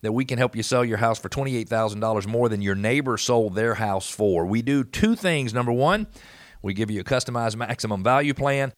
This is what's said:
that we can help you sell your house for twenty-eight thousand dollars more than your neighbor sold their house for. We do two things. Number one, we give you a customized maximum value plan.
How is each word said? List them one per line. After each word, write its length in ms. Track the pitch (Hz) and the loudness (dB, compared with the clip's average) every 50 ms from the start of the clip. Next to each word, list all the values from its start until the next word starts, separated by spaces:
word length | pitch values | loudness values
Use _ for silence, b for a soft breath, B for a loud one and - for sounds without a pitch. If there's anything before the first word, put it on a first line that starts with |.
that 100 | - 107 | -2 0
we 120 | 110 123 135 | 0 0 0
can 140 | 131 131 117 | -2 0 0
help 160 | 127 120 - | 0 0 0
you 80 | 113 | -4
sell 220 | 107 - 127 123 123 | -4 0 2 2 2
your 140 | 120 110 101 | 2 2 2
house 200 | 117 113 113 - | 2 2 0 0
for 100 | - - | -4 -6
twenty-eight 400 | - 139 139 135 127 117 113 - | -4 -4 -4 -2 -2 -4 -4 -2
thousand 300 | 117 110 113 107 104 104 | 0 0 0 -2 -2 -2
dollars 300 | 110 113 110 107 95 101 | -2 0 0 0 -2 -2
more 200 | 110 117 123 117 | 0 2 2 2
than 140 | 107 101 | 2 0
your 140 | 101 98 98 | 0 0 0
neighbor 400 | 98 101 110 123 143 143 131 117 | 2 2 2 2 2 0 0 -2
sold 400 | 104 - - 123 117 110 107 90 | -2 0 2 4 4 4 2 0
their 180 | 104 113 117 110 | 0 0 0 0
house 340 | 98 110 104 98 95 - - | 0 0 0 0 -2 -4 -6
for. 380 | - - 107 104 92 85 82 | -4 0 2 2 4 2 2
We 160 | 90 104 117 | 2 0 0
do 220 | 113 123 143 139 131 | 0 2 0 0 0
two 320 | - - - - 220 233 | -2 0 2 2 2 2
things. 360 | - 208 185 165 147 135 120 | 2 0 0 0 0 -2 -2
Number 200 | 107 123 123 120 | -2 -2 0 0
one, 340 | 120 123 135 156 190 220 214 - B B B B B B B B B B | 2 2 2 2 2 0 -2 -6 B B B B B B B B B B
we 120 | - 98 98 | -6 -4 -2
give 160 | 98 110 104 | -2 -2 -2
you 100 | 107 101 | -2 -6
a 40 | 92 | -2
customized 520 | - 135 127 - - 123 120 117 113 107 | 0 -2 -2 0 -2 -4 -2 -2 -2 -2
maximum 480 | 113 120 - 120 - - 110 107 95 92 | -4 -6 -6 -6 -6 -4 -4 -4 0 2
value 300 | 120 127 139 147 147 135 | 2 2 4 2 0 -2
plan. 380 | - 139 143 139 139 135 131 - | 0 0 0 0 0 -2 -4 -6